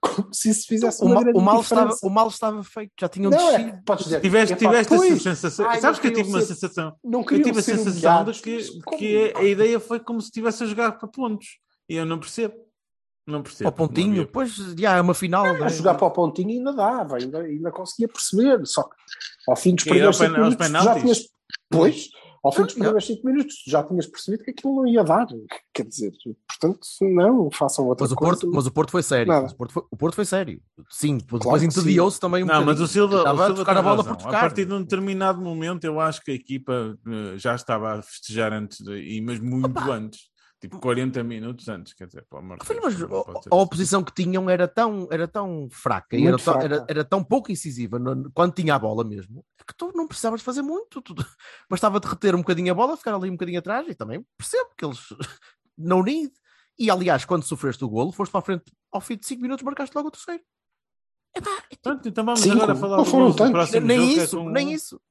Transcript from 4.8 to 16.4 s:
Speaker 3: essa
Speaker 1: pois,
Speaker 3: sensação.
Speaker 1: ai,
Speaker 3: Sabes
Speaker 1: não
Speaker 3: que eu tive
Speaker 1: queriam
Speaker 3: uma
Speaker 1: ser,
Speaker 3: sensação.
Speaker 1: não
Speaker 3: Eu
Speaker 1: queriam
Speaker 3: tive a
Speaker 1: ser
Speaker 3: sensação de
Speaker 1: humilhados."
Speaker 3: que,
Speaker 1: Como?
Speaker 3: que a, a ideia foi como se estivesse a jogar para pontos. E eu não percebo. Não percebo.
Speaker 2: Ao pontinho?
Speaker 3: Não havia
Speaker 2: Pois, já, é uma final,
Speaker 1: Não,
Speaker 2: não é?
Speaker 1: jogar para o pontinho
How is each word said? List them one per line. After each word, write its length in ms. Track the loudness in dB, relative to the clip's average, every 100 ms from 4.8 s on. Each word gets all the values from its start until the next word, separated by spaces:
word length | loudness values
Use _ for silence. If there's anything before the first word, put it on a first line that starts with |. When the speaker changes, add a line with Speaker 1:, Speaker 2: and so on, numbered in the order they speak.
| 6
Speaker 3:
essa 80 | 6 6
Speaker 1:
pois, 160 | 4
Speaker 3:
sensação. 440 | 2 -2 -4 -2 0
Speaker 1:
ai, 140 | 4
Speaker 3:
Sabes 160 | 2 2
Speaker 1:
não 60 |
Speaker 3:
que 60 | 0
eu 40 |
tive 100 | 0
Speaker 1:
queriam 120 | 0 0
Speaker 3:
uma 40 | -2
Speaker 1:
ser, 80 |
Speaker 3:
sensação. 420 | -2 -6 -6 -8 -10
Speaker 1:
não 180 | -4 -4
Speaker 3:
Eu 40 | 0
Speaker 1:
queriam 180 | 2 4
Speaker 3:
tive 120 | 2
a 40 |
Speaker 1:
ser 80 | 0 0
Speaker 3:
sensação 140 | 0
de 60 | 2 4
Speaker 1:
humilhados." 340 | 4 4 -6
Speaker 3:
que, 400 | -8 -8 -8 -12
Speaker 1:
Como? 160 | -8 -6
Speaker 3:
que 340 | 0 2 2
a, 40 | 2
a 60 |
ideia 360 | 2 4 4 2
foi 200 | -2 -8
como 200 | -4 -8
se 60 | -6
estivesse 360 | -4 -4 -2
a 40 | -4
jogar 260 | 0 -2 -2
para 100 | -14
pontos. 380 | -6 -6 -6 -10 -20 _ _ _
E 60 | -6
eu 80 |
não 140 | -4 -6
percebo. 360 | -8 -6 -6 -6 _ _ _ _ _ _ -10
Não 160 | -10
percebo. 260 | -10 -4 -4
Speaker 2:
Ao 40 |
pontinho? 360 | 0 -2 0 0
Speaker 3:
Não 40 | 0
havia 60 | -2
Speaker 2:
Pois, 280 | -4 -4
já, 400 | -6 -12 -2 2 4
é 40 |
uma 140 | 4
final, 320 | 2 0 2 2
Speaker 1:
Não, 120 | 2
Speaker 2:
não 40 | -2
é? 40 |
Speaker 1:
jogar 240 | 2 2
para 120 | 4 2
o 40 |
pontinho 400 | 2 0 0